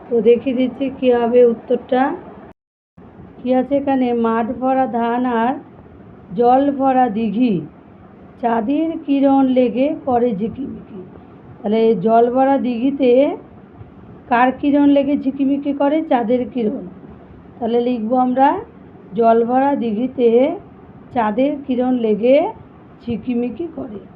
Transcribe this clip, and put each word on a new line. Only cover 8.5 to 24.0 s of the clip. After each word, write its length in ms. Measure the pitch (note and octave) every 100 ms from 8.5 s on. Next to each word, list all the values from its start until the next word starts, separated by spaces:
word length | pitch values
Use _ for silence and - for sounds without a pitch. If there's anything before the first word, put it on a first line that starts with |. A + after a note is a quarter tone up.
| A3+ A3 D4 D#4+ D#4+
কিরণ 440 | - C#4 C#4 C4+ C4
লেগে 420 | B3+ B3 G#3 C#4 D#4 -
করে 240 | A#3+ A#3+ F#3+
ঝিকিমিকি।" 640 | A3+ - C4+ - - - - - - - -
তাহলে 280 | - A3 A3 A3+ A3
জল 300 | G3+ A3+ A#3+
ভরা 260 | B3+ C4+ C#4
দিঘিতে 520 | A3+ A#3 C4 C#4 B3+ B3 D4 F#4 - - - - - - - - -
কার 220 | A#3 B3+
কিরণ 360 | C4 D4 C#4+ C#4+
লেগে 260 | C#4+ C#4 D4
ঝিকিমিকি 540 | C4+ - C4+ C#4+ C#4+
করে? 240 | C#4 C#4 D#4
চাঁদের 380 | D#4+ B3+ A3 B3 B3
কিরণ। 360 | B3 G#3+ C4+ F3+ - - - - - -
তাহলে 260 | - A3+ A#3+
লিখবো 340 | A#3+ B3 G#3+ B3+
আমরা 320 | B3+ B3+ C#4 F4+ A#4 - - - -
জল 240 | F#3+ A3+ A#3
ভরা 280 | A#3 B3+ C#4 C#4+
দিঘিতে 520 | A#3 G#3 B3+ C4 A#3+ A3+ C#4+ F#4 - - - - -
চাঁদের 400 | C4 G#3+ G#3+ C#4 D4
কিরণ 300 | C#4 B3 B3
লেগে 440 | B3+ A3 G#3 A#3+ C#4 F#4 - - - - -
ঝিকিমিকি 680 | - A#3 B3 A#3+ B3 G#3+ E4+
করে। 320 | C4+ C4 G3+